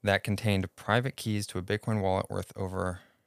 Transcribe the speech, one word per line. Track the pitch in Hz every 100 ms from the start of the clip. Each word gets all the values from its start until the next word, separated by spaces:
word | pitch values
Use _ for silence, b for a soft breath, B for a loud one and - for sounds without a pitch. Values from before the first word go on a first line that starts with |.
That | 104 98
contained | - 101 110 98 92 -
private | - 110 123 -
keys | 113 104 98
to | 90
a |
Bitcoin | 90 107 - 110
wallet | 95 95 -
worth | 95 90 -
over, | 98 92 92 90 b b